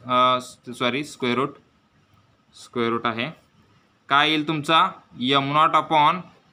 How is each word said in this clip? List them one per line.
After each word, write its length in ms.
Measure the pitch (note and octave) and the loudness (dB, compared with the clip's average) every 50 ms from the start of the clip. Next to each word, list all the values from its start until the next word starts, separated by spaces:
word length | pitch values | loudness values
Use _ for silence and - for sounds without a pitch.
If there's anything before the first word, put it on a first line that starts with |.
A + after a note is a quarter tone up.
| - | -8
अ, 380 | A#2+ B2 B2+ B2+ B2+ B2+ B2+ B2 - - _ _ C3 A#2 - | -2 2 2 4 4 2 0 -4 -10 -18 _ _ -18 -8 -4
सॉरी, 260 | C3 B2 A#2+ C#3 D3+ | -2 -2 -2 -4 -8
स्क्वेअर 320 | C#3+ - - - B2 B2 | -8 -10 -6 -2 -2 0
रूट, 180 | A#2+ C3+ D3 - - _ _ _ _ _ _ _ _ _ _ _ _ _ _ _ _ _ _ _ - - | 0 -2 -4 -6 -12 _ _ _ _ _ _ _ _ _ _ _ _ _ _ _ _ _ _ _ -20 -20
स्क्वेअर 260 | - - A#2+ A#2 A#2 | -10 -6 -4 -2 -2
रूट 160 | A#2 A#2 A#2 | -2 -2 -4
आहे. 240 | A#2 A2 A2+ A#2+ D3+ E3+ - _ _ _ _ _ _ _ _ _ _ _ _ _ - | -4 -4 -4 -8 -8 -10 -16 _ _ _ _ _ _ _ _ _ _ _ _ _ 0
काय 200 | C#3 C#3+ D3 D#3 | 2 2 2 2
येईल 200 | D#3 D#3 D3 D#3 | 2 -2 -2 -2
तुमचा? 400 | E3 D3+ C#3+ D#3+ E3 D#3+ F3+ F#3+ F3 - _ _ _ - | -4 -4 -2 2 2 2 2 2 -2 -10 _ _ _ -8
M 320 | A#2+ B2+ C#3 C#3+ C#3 C3+ C#3+ | -2 0 0 0 0 0 2
naught 220 | D3+ D#3 D#3+ D#3 | 2 2 4 2
upon 420 | D#3+ - - D#3+ D#3 D3 D#3 E3+ F3+ E3+ - - _ _ _ | 0 0 2 2 4 4 4 2 0 -6 -14 -20 _ _ _